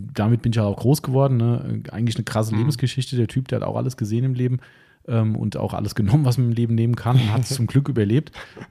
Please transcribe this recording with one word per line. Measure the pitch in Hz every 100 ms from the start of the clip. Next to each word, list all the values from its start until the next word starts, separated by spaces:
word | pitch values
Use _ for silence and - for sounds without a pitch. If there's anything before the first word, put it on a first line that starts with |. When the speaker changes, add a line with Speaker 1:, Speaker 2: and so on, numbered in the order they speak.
| 104
Speaker 1:
damit | - 107 117
bin | 117
ich | 113
ja |
auch | 104 95
groß | 117 151
geworden, | - 131 139 120
ne? | 117 120 123 110 -
Eigentlich | 101 117 110
eine |
krasse | 104 110 110
Speaker 2:
Mhm. | 107
Speaker 1:
Lebensgeschichte. | 135 139 127 135 - 123
Der | 110
Typ, | 131 131
der | 117
hat | 98
auch | 110
alles | 127 -
gesehen | 104 117
im | 131 123
Leben, | 123 123 - - _ _ -
ähm, | 117 110 107
und | 110 -
auch | 92
alles | - 101 -
genommen, | 98 151 131
was | 120
man | 120
im |
Leben | 113 117 113
nehmen | 117 120
kann, | 117 127
und | 110
hat's | 120 117
Speaker 2:
<laughs> | -
Speaker 1:
zum | 110
Glück | 135 139
überlebt, | 120 101 127 - - - - -